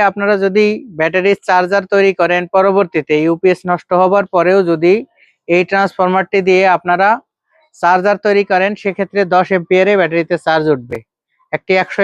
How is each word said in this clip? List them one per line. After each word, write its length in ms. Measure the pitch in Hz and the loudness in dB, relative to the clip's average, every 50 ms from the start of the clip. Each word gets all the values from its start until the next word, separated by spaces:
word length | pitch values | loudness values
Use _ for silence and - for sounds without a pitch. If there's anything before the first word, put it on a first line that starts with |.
| 208 196 | 2 0
আপনারা 260 | 196 202 202 202 208 196 196 | 0 -2 -2 -2 0 0 0
যদি 220 | 196 185 214 208 208 214 220 277 240 170 151 | 0 0 2 0 0 0 -4 -8 -12 -6 -4
ব্যাটারির 400 | 160 165 165 185 180 196 202 - - | -4 -2 -2 0 0 0 0 0 0
চার্জার 380 | - 185 180 180 175 196 202 190 - | 0 0 0 0 0 -2 -4 -2 0
তৈরি 220 | 208 196 196 196 185 - | 0 2 2 2 0 0
করেন, 220 | 170 170 175 180 180 170 - | 0 0 0 -2 -2 -2 0
পরবর্তীতে 600 | 190 190 196 190 196 196 175 - 160 143 - 151 151 156 | 0 2 2 2 0 -2 -2 -2 -4 -4 -2 -2 0 0
ইউপিএস 360 | 165 170 165 - 185 180 - - 180 | 0 -2 0 0 0 0 0 -2 -4
নষ্ট 200 | 180 165 - _ 185 175 | -4 -4 -4 _ 0 2
হবার 240 | 185 185 196 202 196 - - | 2 2 2 0 -2 -2 -2
পরেও 260 | 180 170 180 190 202 185 170 | 0 0 2 2 2 2 0
যদি 240 | 170 160 165 175 196 226 262 - _ _ _ _ _ _ _ - | 0 0 2 2 2 0 -2 -6 _ _ _ _ _ _ _ -2
এই 140 | 170 180 185 - | -2 -2 0 0
ট্রান্সফরমারটি 680 | 196 196 196 196 - - 185 180 185 190 185 - - 196 185 185 | -2 -2 -2 -2 -2 -2 -2 0 0 -2 -2 -2 -2 -2 0 2
দিয়ে 140 | 185 185 190 190 180 | 2 2 4 2 2
আপনারা 320 | 165 - 180 175 175 190 208 226 269 - _ _ _ _ _ _ _ _ _ _ _ | 0 0 -2 0 2 2 0 0 -2 -4 _ _ _ _ _ _ _ _ _ _ _
চার্জার 380 | - 175 180 185 180 202 202 196 - | 0 0 2 2 2 0 -2 0 0
তৈরি 180 | 208 202 202 202 - | 0 0 0 0 0
করেন, 200 | 196 180 190 202 214 - - | 0 0 0 -2 -4 -6 -6
সেক্ষেত্রে 380 | 202 175 - 196 - - 202 196 170 180 | -6 -6 -6 -6 -4 -2 -4 -2 0 0
দশ 120 | 180 185 - 196 180 | 0 0 0 -2 -4
এম্পিয়ারে 340 | 170 - 185 185 190 202 208 | -2 0 0 2 2 2 2
ব্যাটারিতে 400 | 196 175 156 165 170 165 - 180 160 - | 2 0 0 0 -2 -2 -2 -4 -4 -2
চার্জ 200 | 165 160 160 156 156 147 | -2 -2 0 0 0 -2
উঠবে। 240 | 127 120 123 135 117 - _ _ _ _ _ _ _ _ _ - | -2 -4 -8 -14 -14 -14 _ _ _ _ _ _ _ _ _ -10
একটি 200 | 160 - - 190 185 180 | -8 -4 -2 -2 -2 -2
একশো 200 | - - - | -2 -2 -2